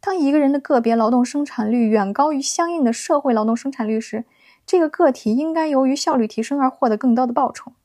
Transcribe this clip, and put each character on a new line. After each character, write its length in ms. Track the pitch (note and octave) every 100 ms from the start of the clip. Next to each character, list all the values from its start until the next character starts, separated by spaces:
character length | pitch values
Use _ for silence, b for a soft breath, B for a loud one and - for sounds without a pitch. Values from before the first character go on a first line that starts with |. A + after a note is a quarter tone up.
当 140 | - F#4+
一 160 | C#4
个 80 | D4+
人 120 | C#4
的 80 | C#4+
个 220 | C#4 C#4
别 140 | A3+ A3+
劳 140 | A3
动 140 | B3
生 220 | B3 C#4+ C#4+
产 260 | - G#3+
率 160 | A#3+ A3+
远 240 | A3 G3
高 220 | G3+ D4
于 80 | C#4+
相 280 | C#4 - E4+
应 140 | E4+
的 80 | B3
社 280 | A#3 - D4
会 140 | C#4+
劳 120 | A3+ G#3+
动 100 | A#3
生 160 | C4+
产 160 | C4+ A3
率 120 | A3
时， 260 | A3 A3 - b b b -
这 140 | F#4
个 100 | D#4+
个 200 | - E4
体 260 | B3 G#3+ A#3
应 180 | D#4
该 140 | D#4+ D#4
由 200 | C4+ C4
于 80 | C#4+
效 220 | - C#4
率 100 | A3
提 160 | -
升 160 | A3+ C#4+
而 100 | C4
获 200 | B3+ B3+
得 80 | G#3+
更 180 | C4 A#3
高 100 | B3+
的 60 |
报 200 | A#3+ C4
酬。 200 | - - _